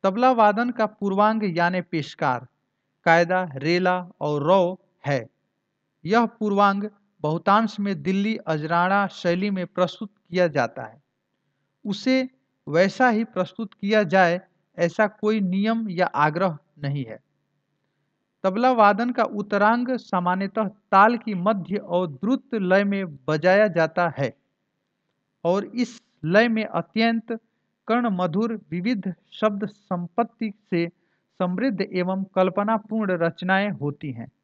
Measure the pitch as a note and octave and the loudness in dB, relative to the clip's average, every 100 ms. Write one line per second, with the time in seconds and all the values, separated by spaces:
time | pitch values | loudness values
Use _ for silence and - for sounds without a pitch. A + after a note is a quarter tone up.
0 | F#3+ G3 B3+ A#3+ G#3+ G#3 A#3+ B3 G#3+ - | -2 2 2 4 4 4 -2 -2 -4 -2
1 | G3+ F#3+ G#3 A3 G#3 E3 F3 F3+ E3+ E3 | -4 2 2 2 -2 0 0 0 -4 -6
2 | C#3 - D3 B2 B2 _ _ _ _ _ | -6 -4 -2 -2 -8 _ _ _ _ _
3 | - E3 F3 F#3 F3+ C3+ D3 F3 F#3 F3+ | 4 4 4 0 -2 -6 -2 0 2 0
4 | F3+ - D3 D3 C#3+ F#3+ F3 F#3 _ _ | -4 -8 -4 -2 2 4 2 -4 _ _
5 | C#3+ C#3 A2+ _ _ _ _ _ _ _ | -4 -4 -4 _ _ _ _ _ _ _
6 | D#3 A3 A3+ - G#3+ G3+ G3+ G3 G#3 _ | 0 2 2 -2 -2 2 2 2 -6 _
7 | _ _ D3+ E3 G3+ G#3 A3 - G3+ F3+ | _ _ -4 -2 2 2 2 -4 -6 -4
8 | D3 F#3+ G3+ A3 - D#3 D#3 E3+ F3+ G3+ | -2 -2 -2 -4 -4 -4 0 0 2 2
9 | F#3+ - F3+ F3 G#3 F#3+ F3 - F3+ - | 0 -4 -2 -2 -2 -4 -6 -2 -2 -4
10 | G#3+ _ _ F3 F3+ C#3+ A#2+ - A2+ - | -14 _ _ 0 0 2 -2 -4 -16 -18
11 | _ _ _ _ _ _ _ _ G#3 G3+ | _ _ _ _ _ _ _ _ -8 -6
12 | C4 C4 C4 _ _ _ - D3+ F#3+ - | 0 0 -2 _ _ _ -4 2 2 4
13 | B3+ G#3+ A3+ - F3+ - A3+ _ G3 G#3+ | 2 2 -2 -4 -6 -6 -12 _ 0 0
14 | F#3+ F#3+ F3 F3+ - _ _ - E3+ E3+ | 2 4 4 2 -6 _ _ -4 -2 2
15 | G#3+ G3+ G#3+ A3 F#3+ F#3+ G#3 A3+ A3 E3+ | 0 0 -2 0 0 0 0 -2 -4 -2
16 | F3+ C3+ D3+ D#3 F#3+ D3+ _ _ C#3+ C#3+ | -2 2 0 2 -2 -4 _ _ -6 -4
17 | A#2 A2 _ _ _ _ _ _ _ _ | -6 -12 _ _ _ _ _ _ _ _
18 | _ _ _ _ F#3+ F#3+ B3+ B3 G3+ G3+ | _ _ _ _ -2 2 2 6 4 4
19 | A#3+ B3 A3 G#3 G3+ G3+ G#3 A#3+ B3 B3+ | -2 0 -2 -2 -4 2 2 2 -2 -6
20 | - F#3 F3 F#3 G3 A3 G3+ - _ F#3+ | -4 -2 0 -2 -4 -4 -4 -6 _ 6
21 | G#3+ A#3+ A#3 F#3+ F#3 G#3+ E3 G3 E3+ F3 | 6 4 -4 -2 -2 -2 -2 -6 -2 -2
22 | F3+ C3+ G3 C4+ _ A3+ F#3 F#3+ G3+ G3 | -2 -4 -4 -4 _ -4 2 2 2 -2
23 | F#3 C#3+ - D#3 F3 F#3+ G#3+ E3+ D#3 E3 | -6 -8 -4 0 4 4 4 2 0 0
24 | F3 C#3 C3 - _ _ _ _ _ _ | -2 -2 -6 -6 _ _ _ _ _ _
25 | _ _ _ _ E3 F#3+ G#3 A3+ A#3 - | _ _ _ _ -2 -2 -4 -6 -6 -8
26 | _ _ D3+ G3 A#3 A3 G#3+ - E3 G#3+ | _ _ 2 2 4 0 -4 -6 -4 0
27 | A3+ A#3 - A3+ _ _ _ _ - A#3 | 0 0 -6 -12 _ _ _ _ -2 0
28 | A#3+ F#3 F3+ E3+ A3+ A3 _ E3+ F#3+ A#3 | 0 -2 -2 0 -2 -4 _ -6 -4 -4
29 | F#3 E3+ _ - A3 G3+ G3+ - _ F3+ | -6 -10 _ -2 -2 -2 -8 -10 _ -6
30 | F3 - A#3 _ A3 G3 _ E3+ E3+ _ | -6 -4 -4 _ -10 -10 _ -2 -2 _
31 | _ _ _ _ F3+ F3+ C4 F#3 G3 F#3 | _ _ _ _ -4 -2 -2 -2 -4 -2
32 | F3+ F#3+ F#3+ - F#3 F#3 G3+ A3 - A3 | -2 -4 -4 0 0 2 0 -2 -2 -4
33 | G3+ F3+ E3 E3 F3+ F#3+ G#3 D#3+ C#3+ C#3+ | -2 0 -2 -2 -2 0 0 -4 -6 -6
34 | C#3+ A#2+ A#2 _ | -10 -10 -14 _